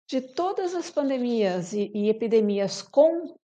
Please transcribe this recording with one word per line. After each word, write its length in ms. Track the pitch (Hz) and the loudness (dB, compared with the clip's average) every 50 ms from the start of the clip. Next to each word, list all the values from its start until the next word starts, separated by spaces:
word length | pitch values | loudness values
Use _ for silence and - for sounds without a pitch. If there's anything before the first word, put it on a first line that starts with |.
| _ - | _ -6
De 100 | 277 262 | -6 -6
todas 540 | 254 254 - - 349 381 403 415 381 359 370 | -6 -4 -4 -4 -2 -2 -2 -2 -4 -2 -4
as 160 | 349 330 - | -4 -6 -4
pandemias 840 | - 302 285 269 269 254 247 240 233 226 208 190 180 185 175 - | -4 -2 -2 0 0 0 0 0 0 2 2 0 0 -2 -4 -4
e, 200 | 214 208 202 208 208 | -4 -4 -4 -4 -2
e 160 | 208 202 214 | 0 0 0
epidemias 720 | 214 220 233 220 226 226 214 208 202 202 196 190 - - | 0 0 0 2 4 4 4 2 0 0 -2 -2 -4 -8
com 540 | - - - 277 302 320 339 339 339 277 - - _ | -12 -2 4 4 6 6 4 0 -6 -8 -14 -18 _